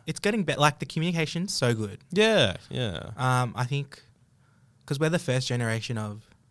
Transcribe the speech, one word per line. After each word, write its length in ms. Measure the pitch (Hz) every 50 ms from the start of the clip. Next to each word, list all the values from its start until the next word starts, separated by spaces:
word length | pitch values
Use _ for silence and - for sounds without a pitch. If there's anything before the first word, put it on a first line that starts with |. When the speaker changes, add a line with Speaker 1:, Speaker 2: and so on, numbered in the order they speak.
| _
Speaker 1:
It's 140 | - 160 -
getting 240 | - 202 226 220 180
better. 160 | 156 139 -
Like, 200 | 147 151 143 -
the 60 | 156
communication's 680 | - - 156 160 180 170 165 160 - - 170 180 196 -
so 200 | - 135 120 120
good. 300 | 110 110 101 95 - - _
Speaker 2:
Yeah, 460 | 170 196 214 220 220 185 127 95 87 - - -
yeah. 420 | - 123 123 107 85 67 - - 113
Speaker 1:
Um, 380 | - 131 127 127 127 127 120 -
I 80 | - 123
think 400 | 120 143 139 139 135 - - - _ _ _ _ _ _ _ _ _ _ _ _ _ _ _ _
'cause 140 | - 151 139
we're 100 | 156 160
the 80 | 170 175
first 280 | - - 127 131 127
generation 500 | - 123 120 120 113 110 113 110 - 120
of 300 | 110 107 107 104 107 - _ - _ _ _